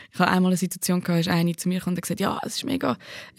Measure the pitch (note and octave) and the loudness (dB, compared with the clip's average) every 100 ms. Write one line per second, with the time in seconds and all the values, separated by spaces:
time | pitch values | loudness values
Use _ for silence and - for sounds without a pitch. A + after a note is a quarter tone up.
0 | - - F3+ F#3 F#3 F3+ F#3 - - F3+ | -8 0 2 4 4 4 0 -2 0 0
1 | F3 E3+ E3+ F3 E3+ E3 F3+ F#3 F3+ F3+ | 2 2 2 2 2 0 -2 -2 -2 -4
2 | - F3 G3 - - - - - - - | -4 -2 -2 -2 -6 -6 -4 -2 0 -2
3 | - - - | -6 -18 -12